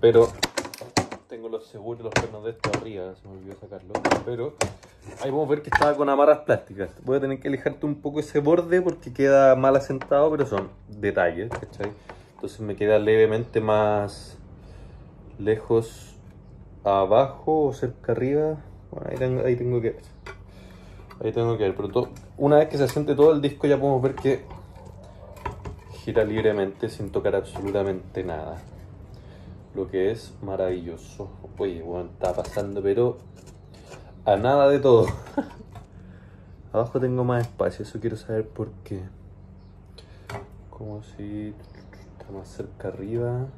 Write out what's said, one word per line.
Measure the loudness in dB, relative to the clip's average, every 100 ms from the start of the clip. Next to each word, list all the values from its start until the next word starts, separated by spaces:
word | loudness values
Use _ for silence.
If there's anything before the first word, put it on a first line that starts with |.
Pero | 8 6 4 2 -6 -6 -10 -14 -4 -4 -4 -10 _
tengo | -16 -10
los | -10 -12
seguros, | -16 -12 -10
los | -4
pernos | -4 -4 -10
de | -12
esto | -8 -6
arriba, | -6 -8 -12 -12
se | -14 -20
me |
olvidó | -20 -18
sacarlo. | -20 -18 -20 -10 -6 -2 -2
Pero | -4 -6 -8 -4 -6 -6 -20 -20 -20 -10
ahí | -4
podemos | -2 0
ver | -2
que | -2
estaba | 2 2
con | 2 2
amarras | 4 6 6
plásticas. | 4 0 0 -10 -10 -10
Voy | -2 -2
a |
tener | -2 -6
que | -6
alejarte | -4 -4 -4 -6
un | -6
poco | -6 -6
ese | -2 0
borde | 4 2 4 2
porque | 2 -4 -10
queda | 0 6 8 8
mal | 8 6 4
asentado, | 2 -8 0 2 4
pero | 2 0
son | -2 -4 -12 -20
detalles, | -4 -2 2 0 0 -8
¿cachai? | -8 -12 -10 -10 -10 -20 -20 -20
Entonces | -14 -14 -10
me | -8
queda | -2 4 4
levemente | 6 6 6 4 0 -2
más | 2 4 4 2 -2 -6 -18 -20 -20 -20 -20 -20 -20 -20 -20 -20 -20 -6
lejos | 0 0 2 0 0 -12 -20 -20 -20 -20 -20 -20 -20 -6
abajo | 2 2 6 6 4 0 -2 0 0
o |
cerca | -2 -8 -8 -4
arriba. | -2 0 0 0 -4 -10 -20 -16
Bueno, | -12 -10
ahí | -4
tengo, | -2 0 0
ahí |
tengo | 0 0 -2
que | -2
ver. | -6 -16 -20 -20 -20 -20 -20 -20 -20 -20 -20 -20 -8
Ahí | -4
tengo | -2 -2 0
que |
ver, | -2
pero | -2 -4
to-, | -2 -4 -10 -20 -2
una | 4 6
vez | 6
que | 2
se |
asiente | 0 0 -2
todo | 6 6
el | 6
disco | 0 0 2
ya | 2
podemos | 2 2
ver | 0
que | 0 -2 -2 -6 -18 -18 -20 -20 -20 -20 -20 -20 -12 -10 -10 -14 -16 -18 -14
gira | -4 -2
libremente | 0 0 0 0 -2 -4 -8
sin | -8 -6
tocar | -4 -2
absolutamente | -2 -4 -8 -4 -2 -2 -4 -8 -8
nada. | -6 -8 -10 -14 -16 -20 -20 -20 -20 -20 -20 -20 -20 -20 -14
Lo | -8 -4
que | -2 -2
es | -2 -10 -14
maravilloso. | -10 -4 -2 -4 -8 -14 -16 -14 -14 -14 -20 -6
Oye, | -6 -4
bueno, | -8 -8 -8
está | -4 -4
pasando, | -4 -6 -6 -4 -2
pero | 0 2 2 0 -14 -20 -20 -20 -20 -20 -20 -20 -20 -6 2
a | 2
nada | 4 6 6
de | 6
todo. | 8 8 6 -2 -6 -6 -6 -12 -20 -20 -20
<laughs> | -20 -20 -20 -20 -20 -20 -20 -6
Abajo | -4 -2 -2
tengo | -2 0
más | 0 0
espacio, | -2 -2 -4 -4
eso | -12 -6
quiero | -6 -8
saber | -6 -6 -6
por | -8 -10 -10
qué. | -14 -12 -12 -18 -20 -20 -20 -20 -20 -20 -20 -20 -20 -20 -16 -14 -14 -20 -20
Como | -14 -12 -12
si | -14 -14 -12 -10 -10 -12 -18 -20 -20 -20 -20 -20
está | -16
más | -16 -16
cerca | -14 -14 -10 -10
arriba. | -8 -6 -4 -2 -4 -6